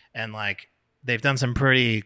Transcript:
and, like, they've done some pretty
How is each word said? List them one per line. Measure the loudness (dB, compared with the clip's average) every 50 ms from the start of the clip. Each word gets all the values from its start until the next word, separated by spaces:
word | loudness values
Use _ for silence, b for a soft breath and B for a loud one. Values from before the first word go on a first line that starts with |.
| b b b
and, | -10 -10 -8 -8
like, | -6 -4 -4 -6 -6 -10 _ _ _ _ _ _ _ -4
they've | -2 -2 0 0
done | 0 0
some | 0 0 -2 0
pretty | 2 4 4 4 4 4 2 0 -2 -4